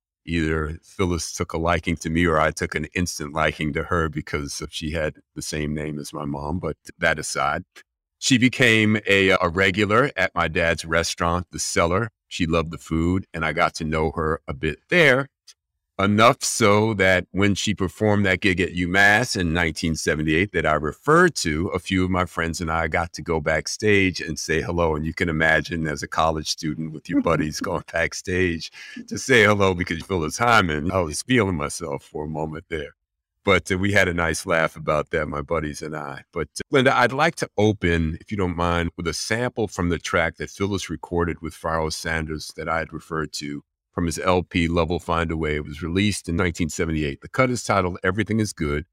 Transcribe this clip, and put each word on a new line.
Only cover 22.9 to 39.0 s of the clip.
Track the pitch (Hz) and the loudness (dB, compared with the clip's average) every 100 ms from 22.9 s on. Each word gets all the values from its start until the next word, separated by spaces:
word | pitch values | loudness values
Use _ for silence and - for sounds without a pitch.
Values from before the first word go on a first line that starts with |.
| 87 85 | -2 -4
to | - | -6
go | 76 80 | -4 -2
backstage | 76 78 - - 107 101 95 85 | 0 -2 -2 -2 2 4 2 0
and | 76 73 | -6 -6
say | - 80 | -2 -2
hello. | 87 85 82 76 | -2 0 0 0
And | 80 | -4
you | - | -2
can | 87 | -2
imagine | 78 80 78 76 85 78 | 2 2 2 0 -4 -4
as | 73 | -6
a | 76 | -6
college | - 80 78 76 | 0 0 0 -4
student | - 78 73 80 | -6 -6 -6 -8
with | 78 - | -10 -4
your | 285 | 0
buddies | 87 80 80 73 | 2 2 0 -4
<laughs> | |
going | 98 82 - | -4 -6 -4
backstage | 85 80 - - 92 92 82 - - - - - | -4 -4 -4 -4 0 0 -2 -10 -16 -18 -16 -12
to | 85 | -6
say | - 123 104 | 4 6 6
hello | 104 95 | 6 4
because | 87 90 85 | 2 -2 -4
Phyllis | 78 92 78 - | -4 -2 -2 0
Hyman, | 120 113 92 76 82 | 4 4 4 0 0
I | 95 | 0
was | 82 76 | 0 -4
feeling | - 127 98 82 | 0 2 2 0
myself | 73 - 80 69 | -4 -6 -8 -8
for | - 80 76 | -10 -10 -8
a | |
moment | 78 78 76 - | -6 -6 -8 -8
there. | 82 69 _ _ _ _ _ | -8 -8 _ _ _ _ _
But, | - 92 - | 2 2 2
uh, | 92 | 0
we | 101 | 2
had | 101 92 | 4 4
a | |
nice | 87 82 80 95 | 2 0 0 0
laugh | 82 80 80 | 2 0 -2
about | 78 76 71 | -2 0 0
that, | 82 76 | -2 -2
my | 73 | -6
buddies | 73 82 76 73 | -4 -4 -4 -6
and | 78 76 | -10 -10
I. | 71 67 - | -10 -14 -10
But, | 85 76 - | -8 -8 -8
uh, | - | 0
Linda, | 143 127 123 | 2 4 4
I'd | 120 | 2
like | 135 165 - | 2 -2 -2
to | - - | -4 2
open, | 107 104 90 85 78 80 | 2 2 2 2 0 -4
if | - | -8
you | 101 | -4
don't | 90 85 | -2 0
mind, | 87 87 82 | 0 0 -2
with | - | -4